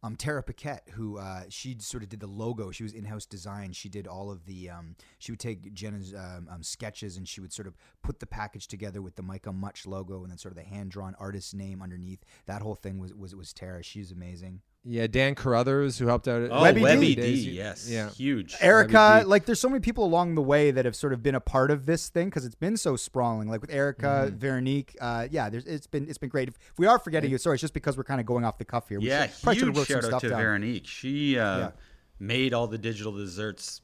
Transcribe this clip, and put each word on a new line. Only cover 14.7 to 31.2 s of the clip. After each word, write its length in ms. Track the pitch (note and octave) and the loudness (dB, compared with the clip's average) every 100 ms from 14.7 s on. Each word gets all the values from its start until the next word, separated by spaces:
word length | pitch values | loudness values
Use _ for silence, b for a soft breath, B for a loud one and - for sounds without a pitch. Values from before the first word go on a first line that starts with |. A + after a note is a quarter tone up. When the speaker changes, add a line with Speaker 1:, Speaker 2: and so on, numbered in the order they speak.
| _ - | _ -6
Speaker 2:
Yeah, 220 | A#2 A2+ | -2 0
Dan 280 | A#2 C3+ C#3 | 2 2 2
Carruthers, 640 | C#3 A#2 B2 C#3 C#3+ A#2 | 2 4 4 2 2 0
who 80 | B2 | 2
helped 220 | A#2+ B2+ | 2 2
out 120 | A#2+ | 0
at 100 | A#2+ | 0
Speaker 3:
Oh, 100 | A#2+ | 8
Speaker 1:
Webby 200 | E3 G3 | 8 10
Speaker 3:
Webby 260 | G#3+ D#3+ E3 | 8 8 6
Speaker 1:
D. 80 | B2 | 4
Speaker 3:
D, 60 | |
Speaker 2:
Days. 260 | A#2+ C3 G2+ | 2 0 0
Speaker 3:
yes. 420 | F2 G#2 F#2 A2 | -6 -8 -8 -6
Speaker 2:
Yeah. 200 | A#2 G#2 | -4 -4
Speaker 3:
Huge. 440 | G2+ C3+ C3 G2 - | -4 -2 -2 -4 2
Speaker 1:
Erica, 320 | - A3 A3 | 8 8 10
Speaker 2:
Webby 300 | A3 G#3+ G#3+ G3+ | 10 12 10 8
D. 20 | |
Speaker 1:
like, 160 | G3+ - | 4 4
there's 140 | A#3 | 0
so 80 | B3+ | 2
many 140 | C4+ | 0
people 240 | A3 A3+ G3+ | 0 0 2
along 300 | E3+ F3 D#3+ | 4 2 0
the 60 | |
way 300 | C3+ C#3+ D3 | 4 6 6
that 140 | C3 B2+ | 4 2
have 100 | A2+ | 0
sort 160 | D3 | -2
of 100 | B2+ | 0
been 140 | A#2+ C3 | 2 0
a 60 | |
part 280 | - C3+ C3+ | 2 2 4
of 160 | D3 C3+ | 2 2
this 220 | D#3+ - | 0 0
thing 240 | - F3+ | -2 0
'cause 140 | F3 B2+ | -2 -6
it's 100 | - | -4
been 220 | E3 A3 | -2 0
so 180 | - B2+ | 0 -2
sprawling. 540 | - C3 A#2+ A2 G#2+ | -2 0 0 0 -2
Like, 100 | A2+ | -6
with 120 | A#2 | -4
Erica, 540 | C#3+ C#3+ C3+ C#3+ C#3 C3+ | -2 0 0 0 2 0
Speaker 2:
Mm-hmm. 80 | - | -2
Speaker 1:
Veronique, 580 | C3+ C3 B2+ C#3 C#3 - | -2 -2 0 -2 -4 -8
uh, 260 | A#2+ A#2 A#2+ | -4 -4 -2
yeah, 200 | D3+ A2 | -2 -2
there's, 160 | A2+ C#3 | -4 -6
it's 200 | D#3 - | -10 -6
been, 220 | D3 C#3+ | -6 -6
it's 100 | D3+ | -8
been 120 | C3+ | -4
great. 180 | C#3 B2+ | -2 -4
If, 80 | - b | -6 b
if 80 | - | 2
we 80 | F#3 | 6
are 100 | A#3+ | 6
forgetting 320 | - D#3 C#3+ | 6 0 2
Speaker 2:
Yeah. 40 | |
Speaker 1:
you, 40 | C3 | 0
sorry, 160 | - C3+ | 2 2
it's 60 | |
just 120 | D#3 | 0
because 240 | - - C3+ | -4 -4 -4
we're 80 | B2+ | -2
kinda 180 | C3+ | -2
going 220 | A2+ B2 A#2 | 0 2 0
off 120 | - | -2
the 60 | |
cuff 240 | G#2 A#2+ - | -4 -4 -4
here. 140 | G2+ | -2
We 60 | A2+ | 0
Speaker 3:
Yeah, 180 | C#3 C3+ | 2 0
Speaker 1:
should, 160 | - | 0
probably 160 | - A#3 | 2 4
should 80 | B3 | 4
have 80 | D3 | 2
Speaker 3:
huge 20 | |
Speaker 1:
wrote 80 | C3+ | 2
some 80 | C3+ | 2
Speaker 3:
shout 80 | A#2 | 2
out 20 | |
Speaker 1:
stuff 100 | B2+ | 0
Speaker 3:
to 80 | B2 | 0
Speaker 1:
down. 100 | A#2 | 0
Speaker 3:
Veronique. 460 | A2 G#2 G#2+ A#2 - | 2 2 0 -4 -8
She, 500 | - C3 C#3+ | -10 -4 0